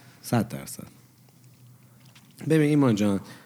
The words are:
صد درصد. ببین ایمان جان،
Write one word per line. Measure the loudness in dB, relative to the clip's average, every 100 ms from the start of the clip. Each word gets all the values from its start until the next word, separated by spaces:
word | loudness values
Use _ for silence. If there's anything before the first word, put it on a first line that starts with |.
| -20 -20
صد | -4 -4 -4
درصد. | -8 -14 -16 -18 -20 _ _ -20 _ -20 _ -20 -20 -20 -20 -20 -20 -20 -10 0
ببین | 2 4
ایمان | 4 4
جان، | 2 2 0 -4 -20